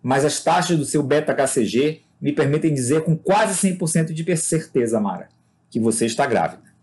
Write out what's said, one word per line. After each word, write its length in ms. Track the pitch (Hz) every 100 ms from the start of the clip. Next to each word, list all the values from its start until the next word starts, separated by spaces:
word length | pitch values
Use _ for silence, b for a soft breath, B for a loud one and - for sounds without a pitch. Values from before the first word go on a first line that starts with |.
Mas 200 | 120 135
as 160 | 147 -
taxas 320 | - 170 175 165
do 80 |
seu 180 | 135 156
beta 300 | 139 147 151
H 140 | 131 135
C 180 | -
G 380 | 104 107 147 156 _ _
me 120 | 139
permitem 420 | 147 143 151 160
dizer 300 | 143 123 156
com 120 | 156 160
quase 400 | - 202 214 190
cem 180 | 196
por 140 | 180 165
cento 240 | 170 160
de 240 | 156 165 170
certeza, 640 | - 160 160 135 117 113
Mara, 280 | 101 92 - _ _ _ _
que 100 | 120
você 240 | 113 110
está 220 | 113 - 143
grávida. 460 | 104 78 - - _